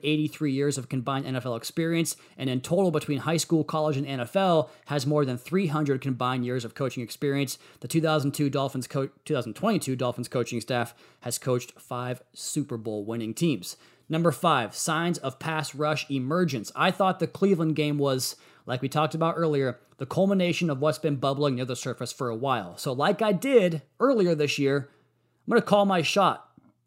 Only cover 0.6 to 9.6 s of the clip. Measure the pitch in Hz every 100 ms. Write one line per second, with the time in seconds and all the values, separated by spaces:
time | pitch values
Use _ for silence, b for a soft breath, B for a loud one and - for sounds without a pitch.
0.6 | 143 135 123 131 120 135 131 131 127 117
1.6 | - - 165 165 156 - B B 135 127
2.6 | - 175 190 151 - 139 147 165 - 160
3.6 | 147 160 151 135 139 135 120 196 190 160
4.6 | 156 B B 143 131 151 135 123 - 185
5.6 | 185 151 143 131 135 123 127 127 120 127
6.6 | 113 - 131 131 117 - 147 139 135 -
7.6 | B B - 165 160 156 139 135 143 139
8.6 | 135 131 120 143 135 _ - 143 113 -